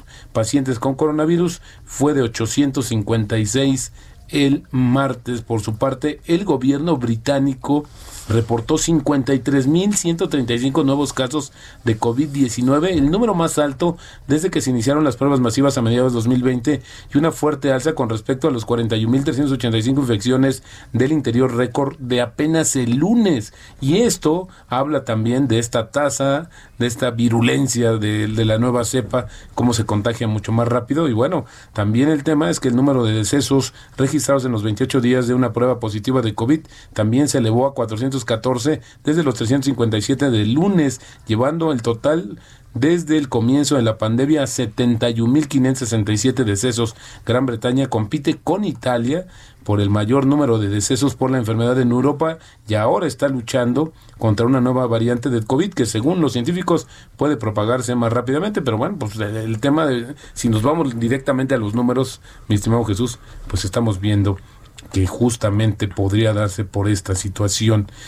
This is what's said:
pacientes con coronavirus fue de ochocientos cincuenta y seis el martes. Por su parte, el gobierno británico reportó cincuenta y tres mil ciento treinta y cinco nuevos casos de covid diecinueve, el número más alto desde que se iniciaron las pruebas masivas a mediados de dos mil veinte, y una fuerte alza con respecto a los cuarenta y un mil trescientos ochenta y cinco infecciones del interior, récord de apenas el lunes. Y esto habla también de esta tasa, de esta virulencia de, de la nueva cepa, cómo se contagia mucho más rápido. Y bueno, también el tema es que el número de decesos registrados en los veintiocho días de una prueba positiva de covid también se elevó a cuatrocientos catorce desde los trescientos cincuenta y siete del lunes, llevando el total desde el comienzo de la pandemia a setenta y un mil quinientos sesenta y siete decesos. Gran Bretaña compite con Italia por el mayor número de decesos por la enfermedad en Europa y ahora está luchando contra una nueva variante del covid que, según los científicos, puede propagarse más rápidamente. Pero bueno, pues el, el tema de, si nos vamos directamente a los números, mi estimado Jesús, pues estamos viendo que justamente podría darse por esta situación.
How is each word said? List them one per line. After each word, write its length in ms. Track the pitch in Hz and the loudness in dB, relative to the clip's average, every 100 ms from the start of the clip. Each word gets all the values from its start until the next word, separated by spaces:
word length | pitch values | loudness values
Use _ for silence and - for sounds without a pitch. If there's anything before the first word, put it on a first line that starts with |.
| - - - | -20 -20 -6
pacientes 480 | 117 110 143 131 120 | -2 0 0 0 -2
con 160 | 131 135 | -2 0
coronavirus 640 | 156 151 156 170 175 175 - - | 0 2 2 2 0 -4 -14 -20
fue 280 | - - 143 | -12 -2 2
de 100 | 147 | 2
ochocientos 640 | 120 - 113 139 143 135 120 | 0 -2 -2 0 0 0 -2
cincuenta 520 | 113 104 113 104 110 | -2 0 0 0 -2
y 80 | 104 | 0
seis 460 | 131 139 135 - - - - - | 0 2 0 -4 -14 -20 -20 -6
el 340 | 147 139 147 - | 0 2 2 -2
martes. 680 | 127 127 131 139 120 - 123 | 0 2 2 0 -2 -6 -6
Por 180 | 117 113 | -4 -4
su 160 | 113 110 | -4 -2
parte, 440 | 135 127 151 147 - | -2 -2 -4 -4 -2
el 180 | 170 | 0
gobierno 520 | 196 135 131 139 170 143 | 0 0 2 0 0 0
británico 880 | 120 113 143 139 139 131 - 147 147 - - - - | 0 -2 0 0 0 -2 -2 -2 -2 -12 -20 -12 -2
reportó 500 | 110 117 117 113 156 | 0 0 -2 0 0
cincuenta 560 | - 165 143 143 135 | 2 0 2 0 2
y 60 | 135 | 0
tres 260 | 127 139 131 | 2 0 2
mil 300 | 165 202 202 | 2 2 0
ciento 320 | 170 165 185 | 0 0 0
treinta 260 | 143 117 | -2 0
y 40 | 117 | -2
cinco 240 | 135 143 | 0 0
nuevos 280 | 139 143 135 | 2 0 -2
casos 400 | - 131 151 143 - - - | -2 -4 -4 -6 -12 -20 -6
de 140 | 117 113 | -2 0
covid 300 | 120 120 151 | 0 0 0
diecinueve, 640 | 139 127 123 127 147 180 | 0 0 2 2 2 2
el 180 | 170 139 | 2 2
número 240 | 190 240 | 2 2
más 240 | 180 165 156 | 2 0 0
alto 400 | 147 135 170 170 - - - | -2 0 -2 -2 -10 -10 -2
desde 200 | 151 185 | 0 0
que 120 | 170 | -2
se 100 | 131 | 0
iniciaron 320 | 123 120 147 | 0 2 2
las 140 | 151 120 | 0 0
pruebas 240 | 139 139 | 0 2
masivas 360 | 123 120 139 135 | 2 2 2 2
a 60 | |
mediados 300 | 113 120 127 | 2 2 2
de 40 | 120 | 2
dos 100 | 113 | 0
mil 140 | 127 | 2
veinte, 400 | 127 127 123 147 - - - | 2 0 0 -2 -4 -20 -4
y 60 | 143 | 0
una 140 | 160 | 0
fuerte 400 | - 151 147 143 | 0 -2 0 0
alza 220 | 131 160 | 0 0
con 140 | 156 117 | -2 -2
respecto 380 | 113 - 131 160 | -4 -4 -2 -2
a 60 | |
los 120 | 123 | -2
cuarenta 320 | 110 120 117 110 | -2 -2 0 0
y 80 | |
un 60 | 113 | 2
mil 140 | 131 | 0
trescientos 280 | 139 127 143 | 0 0 0
ochenta 240 | 135 120 113 | 0 0 0
y 60 | |
cinco 200 | 117 135 | 0 0
infecciones 600 | 127 104 123 131 135 131 - - - | 0 0 2 2 2 0 -8 -20 -4
del 180 | 113 135 | 0 2
interior, 440 | 156 135 120 127 | 0 0 2 2
récord 420 | 117 123 131 135 - | 0 -2 0 -2 -4
de 240 | 123 123 | -2 -2
apenas 540 | 120 - 151 160 147 135 | -2 -2 0 0 0 0
el 200 | 117 123 | 0 0
lunes. 560 | 175 240 208 131 101 - - - | 2 4 2 0 -4 -14 -20 -6
Y 180 | 135 185 | 0 2
esto 500 | 240 - 156 170 185 - - | 2 0 0 0 -4 -16 -4
habla 360 | 123 139 147 | -2 0 -2
también 440 | 117 110 110 123 143 | -2 -2 0 0 2
de 100 | 113 | 0
esta 320 | 117 120 110 | 0 -2 -2
tasa, 580 | 143 147 - 139 143 170 - - - | -2 0 0 0 0 -4 -16 -14 -4
de 80 | 120 | -4
esta 240 | 120 123 | -2 -2
virulencia 840 | 117 120 113 117 135 135 120 117 | 0 2 2 2 2 0 0 0
de, 340 | 110 104 107 107 | 0 0 -2 -2
de 160 | 107 | 0
la 120 | 110 110 | 2 2
nueva 280 | 123 123 | 2 0
cepa, 420 | 113 131 117 127 120 - - | 0 -2 -2 -4 -4 -12 -10
cómo 200 | - 120 | -2 0
se 100 | 117 | 0
contagia 440 | 104 104 110 113 113 | 0 -2 -2 -2 -2
mucho 240 | 107 107 | -2 0
más 160 | 113 117 | 0 2
rápido. 400 | 123 113 139 160 | 0 0 0 0
Y 40 | |
bueno, 320 | 110 139 170 - - - | 2 2 0 -6 -14 -10
también 360 | - 104 113 147 | -2 0 2 2
el 140 | 156 | 2
tema 280 | 151 151 165 | 2 2 0
es 100 | 156 | 0
que 80 | 131 | 0
el 80 | 120 | 2
número 280 | 143 131 | 2 2
de 100 | 113 | 2
decesos 600 | 110 104 143 131 139 127 - - - | 0 0 0 2 0 0 -6 -10 -4
registrados 480 | 135 147 135 139 | 0 0 0 0
en 80 | 127 | 0
los 100 | 117 | -2
veintiocho 380 | 110 104 127 135 | -2 -2 0 2
días 260 | 120 127 120 | 2 2 2
de 80 | |
una 180 | 127 123 | 2 2
prueba 280 | 113 123 117 | 2 0 0
positiva 420 | 110 107 117 131 | -4 -4 -2 0
de 140 | 113 104 | 0 -2
covid 240 | 117 160 - - - | 0 0 -2 -20 -8
también 340 | - 107 123 143 | -2 0 2 2
se 100 | 139 | 2
elevó 280 | 113 117 135 | 2 2 0
a 80 | |
cuatrocientos 380 | 135 110 110 131 131 | 0 -4 -4 -4 -4
catorce 580 | 113 113 127 123 139 147 - - | -4 -2 -2 -2 -2 -2 -6 -8
desde 200 | - 160 | -2 0
los 100 | 147 | 0
trescientos 300 | 113 117 139 | 0 0 0
cincuenta 320 | 135 120 117 107 | 0 0 0 0
y 60 | |
siete 280 | 104 135 143 | -2 0 0
del 220 | 113 107 | 2 2
lunes, 480 | 139 196 185 143 127 - - - | 2 2 2 0 -2 -12 -12 -4
llevando 460 | 110 131 165 165 | 0 0 0 -2
el 100 | 131 | -2
total 560 | 117 117 143 160 202 170 - - - | -2 -2 0 0 -2 -12 -20 -20 -12
desde 420 | 113 143 175 151 156 | -2 2 2 2 0
el 120 | 135 | 0
comienzo 480 | 120 113 139 143 143 | 0 2 2 2 2
de 60 | |
la 160 | 113 107 | 0 0
pandemia 440 | 110 117 139 151 | -2 0 2 2
a 40 | 135 | 0
setenta 640 | - 117 - 120 113 120 | -4 -4 0 0 2 0
y 100 | 117 | 0
un 120 | 117 | 2
mil 160 | 143 147 | 2 2
quinientos 320 | 139 131 131 | 2 2 0
sesenta 320 | 117 113 104 | -2 -2 0
y 60 | 107 | 0
siete 260 | 131 123 | 0 0
decesos. 500 | 110 101 127 113 117 - - - - | 0 0 0 -2 -4 -6 -20 -10 -2
Gran 200 | 120 131 | 0 0
Bretaña 420 | 113 127 131 131 | -2 0 0 0
compite 480 | 117 107 156 151 - | -2 -2 -2 -2 -2
con 280 | - 185 | -2 -2
Italia 640 | 202 - 127 123 120 160 185 - - - | -2 -4 -2 0 0 -2 -6 -16 -20 -10
por 160 | - 104 | -2 0
el 80 | 101 | 2
mayor 360 | 104 107 139 135 | 0 2 2 4
número 320 | 147 139 113 | 4 2 2
de 100 | 101 | 0
decesos 460 | 104 104 127 139 | -2 0 0 0
por 160 | - 131 | 0 0
la 80 | 131 | 0
enfermedad 420 | 110 113 120 127 | 0 0 0 2
en 100 | 123 | 2
Europa 480 | 123 135 143 160 165 - - 104 | 2 2 0 -2 -4 -14 -14 -4
y 60 | |
ahora 320 | 107 113 196 165 | 0 2 2 -2
está 220 | 117 143 | -2 -2
luchando 640 | 131 113 127 120 123 160 - - - | -2 -2 0 0 0 -2 -6 -20 -2
contra 260 | 113 104 | 0 2
una 160 | 117 135 | 2 2
nueva 260 | 123 127 127 | 2 0 0
variante 440 | 113 117 120 143 | 0 0 0 0
del 160 | 120 110 | -2 0
covid 260 | 131 196 | 0 0
que, 140 | - 117 | -2 -2
según 340 | 110 131 185 | 0 0 0
los 120 | 147 | 0
científicos, 540 | 120 120 175 175 165 - - - - | 0 -2 -2 0 -2 -2 -18 -14 -4
puede 200 | 143 143 | -2 0
propagarse 580 | 107 104 107 123 117 | -2 -2 0 0 0
más 180 | 123 117 | 0 0
rápidamente. 480 | 120 120 151 208 208 | 0 0 -2 -2 -2
Pero 160 | 131 107 | -2 -2
bueno, 200 | 151 185 | -2 -4
pues 180 | 107 107 | -6 -6
el, 200 | 104 110 | -6 -6
el 220 | 110 110 | -6 -2
tema 280 | 139 151 151 | 0 2 2
de, 280 | 123 120 143 - | -2 -4 -12 -16
si 140 | - 120 | -4 0
nos 140 | 110 | 2
vamos 360 | 123 165 139 117 | 2 0 -2 -2
directamente 540 | 117 135 135 131 131 | -2 0 0 0 0
a 40 | 127 | 0
los 160 | 104 | 0
números, 460 | 117 123 123 131 - - - - | 0 0 0 -2 -6 -20 -12 -2
mi 80 | 104 | 0
estimado 280 | 113 117 | 2 0
Jesús, 340 | 110 101 123 - - - - | 0 -2 -2 -6 -16 -18 -6
pues 160 | 92 | -4
estamos 360 | 98 123 117 92 | -2 -2 -2 0
viendo 360 | 104 101 101 95 - - - - - | 0 2 0 -2 -8 -20 -20 -20 -6
que 140 | 98 95 | -2 0
justamente 800 | - 120 117 104 104 110 101 101 | 0 -2 0 0 0 0 0 -4
podría 480 | - 98 104 110 | -2 0 2 2
darse 300 | 104 104 104 | 0 -2 -4
por 240 | 98 104 101 | -6 -2 -2
esta 260 | 98 - | -2 -2
situación. 720 | 92 101 92 104 - 110 107 101 - | -4 -4 -4 -2 0 2 2 0 -8